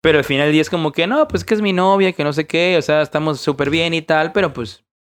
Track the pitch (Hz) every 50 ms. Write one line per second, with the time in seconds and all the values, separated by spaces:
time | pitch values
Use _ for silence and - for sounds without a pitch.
0 | - 160 156 151 135 - 143 135 143 151 151 156 151 - - 175 160 151 139 -
1 | 165 185 247 302 311 302 - - - - 226 214 208 202 190 180 185 190 196 196
2 | 190 185 180 - 151 147 147 147 156 - - 165 170 180 185 165 143 - 151 151
3 | 151 - - 156 151 156 151 135 - - 143 131 143 139 147 165 165 170 165 165
4 | 156 - 160 156 156 165 160 202 196 160 131 127 120 104 - - _ _ _ _